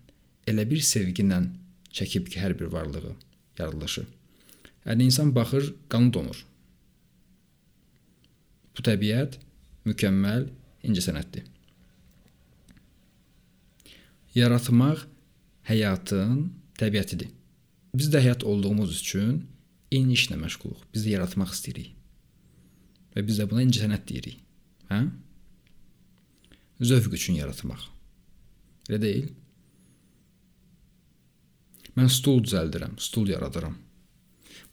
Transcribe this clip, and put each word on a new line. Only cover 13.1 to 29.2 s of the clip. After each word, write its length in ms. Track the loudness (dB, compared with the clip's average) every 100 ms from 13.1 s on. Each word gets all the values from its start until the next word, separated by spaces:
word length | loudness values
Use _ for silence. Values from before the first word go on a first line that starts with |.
| _ _ _ _ _ _ _ -20 -20 -20 _ _
Yaratmaq 720 | 2 4 4 4 6 6 2 -6 -20 _ _ _ _ -2
həyatın 760 | 2 2 0 -2 0 2 0 -2 -8 -12 -4
təbiətidir. 500 | 0 0 -2 -6 -8 -14 _ _ _ _ _
Biz 160 | -2 2
də 80 | 4
həyat 240 | 4 2
olduğumuz 540 | 0 0 2 0 0 -4
üçün 460 | -4 -2 0 -2 -6 -16 _ _ -4
eyni 220 | 0 2 2
işlə 200 | 0 -4
məşğuluq. 420 | -8 -10 -12 -14 -8
Biz 120 | -4 -2
də 80 |
yaratmaq 400 | -2 -2 -2 -4
istəyirik. 380 | -6 -10 -12 -14 -18 -20 _ _ _ _ _ -20 _ _ _ _
Və 80 | -6 -2
biz 120 | -2
də 80 | 0
buna 120 | 2
incəsənət 440 | 2 2 0 -2 -4
deyirik. 300 | -10 -10 -16 _ _ _ _ -4
Hə? 140 | -2 -2 -4 -16 -20 -20 -20 _ -20 -20 _ _ _ _ _ _ -20 _ -2
Zövq 320 | 2 4 2
üçün 240 | -2 -2 -2
yaratmaq. 440 | -4 -8 -10 -10 -14 -20 -20 _ _ -20 -20 -20 _ _ -6
Elə 120 | -2
deyil? 280 | 0 -2